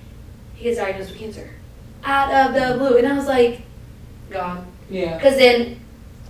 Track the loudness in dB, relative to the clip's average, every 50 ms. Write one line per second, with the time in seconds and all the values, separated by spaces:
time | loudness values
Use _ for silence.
0 | -20 -20 -20 -20 -20 -20 -20 -20 -20 -20 -16 -8 -6 -4 -4 -4 -4 -6 -8 -8
1 | -12 -14 -14 -14 -14 -14 -14 -16 -16 -18 -20 -20 -20 -20 -20 -20 -20 -20 -20 -12
2 | -6 -2 0 0 0 2 2 2 2 2 0 0 0 0 0 0 2 4 4 4
3 | 4 2 0 -2 -2 0 2 2 2 2 0 -6 -14 -20 -20 -20 -20 -20 -20 -20
4 | -20 -20 -20 -20 -18 -12 -8 -8 -8 -8 -8 -10 -12 -16 -20 -20 -16 -10 -8 -6
5 | -6 -6 -4 2 2 4 6 6 6 6 6 4 0 -4 -8 -14 -18 -20 -20 -20
6 | -20 -20 -20 -20 -20